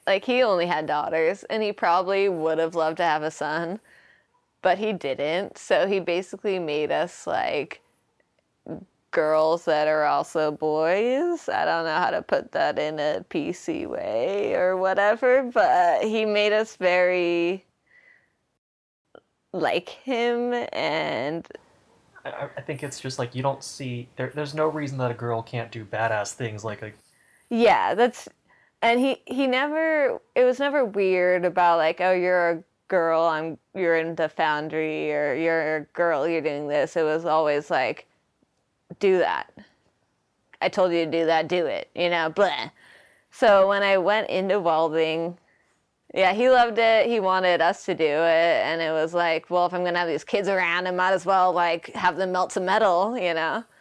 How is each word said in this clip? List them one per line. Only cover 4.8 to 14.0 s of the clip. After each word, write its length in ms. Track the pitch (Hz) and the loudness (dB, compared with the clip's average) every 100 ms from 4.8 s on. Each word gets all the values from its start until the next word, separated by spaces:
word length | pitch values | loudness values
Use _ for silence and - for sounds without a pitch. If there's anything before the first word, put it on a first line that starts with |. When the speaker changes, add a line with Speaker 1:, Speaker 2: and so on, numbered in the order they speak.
| 214 | -2
Speaker 1:
didn't. 640 | 190 139 127 143 170 202 - | -4 -4 -4 -2 -2 -4 -8
So 300 | - 170 190 | 0 2 2
he 100 | 196 | 0
basically 640 | 175 175 190 196 214 190 | -2 -4 -4 -8 -4 -4
made 320 | 165 147 147 | -2 -4 -2
us, 340 | 151 175 - - | -2 -4 -8 -6
like, 540 | - 120 147 135 - _ _ _ _ _ _ _ _ - 160 185 _ _ | -4 -2 -4 -6 -12 _ _ _ _ _ _ _ _ -16 -16 -16 _ _
girls 520 | - 156 156 160 170 | -2 2 2 2 0
that 240 | 170 151 151 | 0 0 2
are 160 | 156 | 2
also 480 | 147 143 147 165 151 | 2 0 -2 -2 -2
boys. 960 | 151 156 156 160 190 233 262 349 339 - | -2 -2 0 0 0 0 0 -2 -4 -4
I 160 | - | -2
don't 200 | 160 165 | 0 -2
know 120 | 165 156 | -2 0
how 140 | - | 0
to 120 | - | -2
put 300 | - 160 - | -2 -4 -2
that 260 | - 151 147 | -2 -2 -2
in 220 | 151 156 | -4 -2
a 240 | 151 - 180 | -4 -4 -6
P 240 | 170 143 | -6 -6
C 320 | 180 - - | -6 -8 -8
way 720 | - - | -6 -6